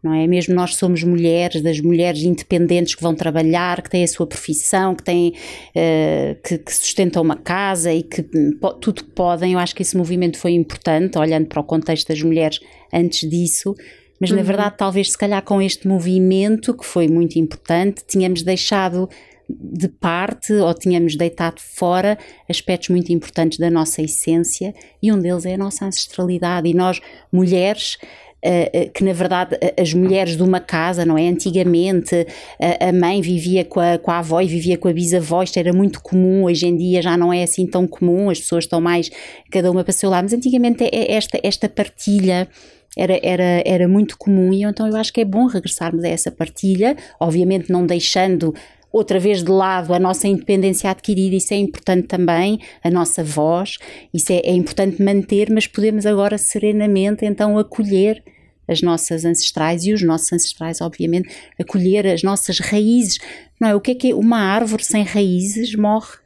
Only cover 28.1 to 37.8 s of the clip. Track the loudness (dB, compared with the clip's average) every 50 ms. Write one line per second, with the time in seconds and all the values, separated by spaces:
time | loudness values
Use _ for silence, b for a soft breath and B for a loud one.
28.1 | B B B B B B -2 0 2 2 0 0 0 -2 -2 -2 -2 -2 0 0
29.1 | 0 0 -2 0 0 -2 -2 -2 -2 -2 -2 -2 0 0 -2 0 2 2 2 4
30.1 | 2 2 2 0 0 0 2 2 2 0 -2 -4 -4 -2 -2 -2 -2 0 0 2
31.1 | 2 2 2 2 0 0 -2 -2 0 0 2 2 2 2 2 2 0 0 0 0
32.1 | -2 -2 -2 -2 B B B B B B -2 -2 0 0 0 2 2 2 2 2
33.1 | 0 0 0 0 -2 -2 0 0 0 0 0 0 -2 0 2 2 2 0 0 -2
34.1 | -2 -2 -2 0 0 0 0 0 0 -2 0 0 -2 0 0 -2 0 0 0 0
35.1 | 0 0 0 0 0 -2 -2 0 -2 -2 0 2 2 4 2 2 0 -4 -8 0
36.1 | 2 4 4 4 4 4 2 2 2 2 2 0 0 0 2 2 2 2 2 2
37.1 | 2 2 2 2 2 0 0 -2 0 -2 -2 0 0 0